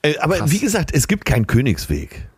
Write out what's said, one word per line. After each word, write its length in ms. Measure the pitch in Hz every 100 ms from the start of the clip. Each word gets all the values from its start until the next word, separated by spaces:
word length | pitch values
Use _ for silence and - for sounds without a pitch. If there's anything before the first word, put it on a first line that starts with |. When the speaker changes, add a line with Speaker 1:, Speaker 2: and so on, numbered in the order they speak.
Speaker 1:
Äh, 160 | 151 151
aber 180 | 156 180
Speaker 2:
Krass. 120 | 156
Speaker 1:
wie 60 | 190
gesagt, 320 | 240 196 156
es 140 | 143 -
gibt 160 | 202
keinen 220 | - 127 110
Königsweg. 800 | 117 131 87 - 73 69 - -